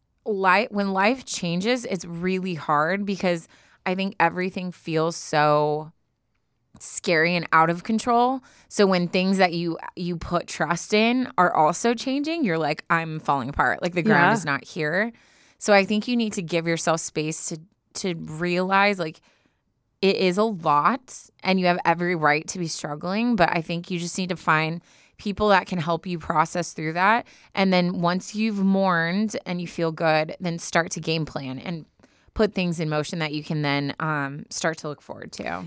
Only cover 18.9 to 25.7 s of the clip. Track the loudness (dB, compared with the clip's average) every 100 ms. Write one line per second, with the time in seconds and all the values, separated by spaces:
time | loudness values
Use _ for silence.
18.9 | 2 -4 -10 _ _ _ _ _ _ _
19.9 | _ 2 4 2 2 0 0 2 4 4
20.9 | 0 -4 -14 -14 _ -2 2 2 2 2
21.9 | 0 0 2 2 2 -2 -6 -6 -6 -8
22.9 | -6 -4 -2 0 2 2 2 -2 -6 -4
23.9 | -4 -2 -2 -2 -2 2 2 2 -4 -12
24.9 | _ _ -10 -6 0 4 4 2